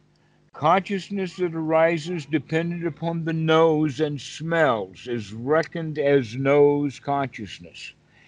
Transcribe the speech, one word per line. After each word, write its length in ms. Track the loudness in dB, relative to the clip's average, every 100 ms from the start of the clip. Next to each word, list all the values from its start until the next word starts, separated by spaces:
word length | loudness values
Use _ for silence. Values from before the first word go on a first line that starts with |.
| _ _ _ _ _
Consciousness 840 | -2 2 2 2 -6 -6 -6 -6 -4
that 180 | -4
arises 720 | -2 0 4 4 2 -4 -8 -4
dependent 600 | -4 -2 -2 -2 -4 -6
upon 380 | -6 -6 -4 -4
the 60 |
nose 680 | -2 4 6 6 4 0 0
and 180 | -2 -2
smells 840 | -10 -10 -2 2 4 2 -2 -10 -6
is 260 | -6 -6
reckoned 640 | -10 0 0 0 -6 -6 -2
as 360 | 2 2 2
nose 640 | -2 2 6 6 4 -2 -6
consciousness. 960 | -4 -4 -4 -8 -14 -14 -18 -18 -20 -20 _ _